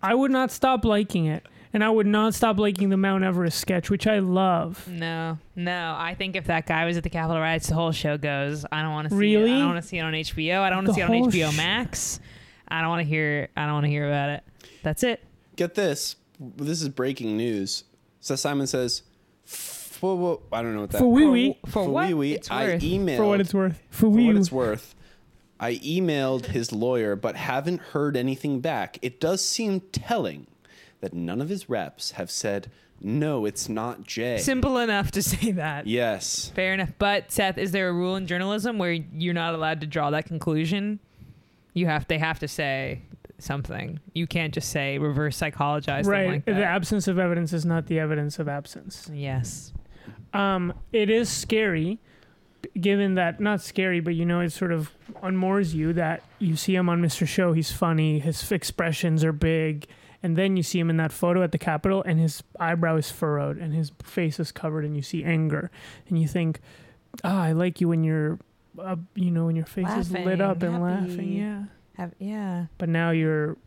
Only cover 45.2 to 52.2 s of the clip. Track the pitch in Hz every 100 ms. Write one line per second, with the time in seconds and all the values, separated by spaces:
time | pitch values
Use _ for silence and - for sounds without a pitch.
45.2 | 151 123 160 - 147 151 147 139 202 202
46.2 | 185 180 143 196 196 180 175 214 196 180
47.2 | 180 170 170 170 165 165 156 160 156 151
48.2 | 147 - 147 143 143 - - - - 151
49.2 | 143 131 120 - - - - - - -
50.2 | - 202 196 190 175 - - 233 208 220
51.2 | 240 - - 220 214 165 160 220 _ -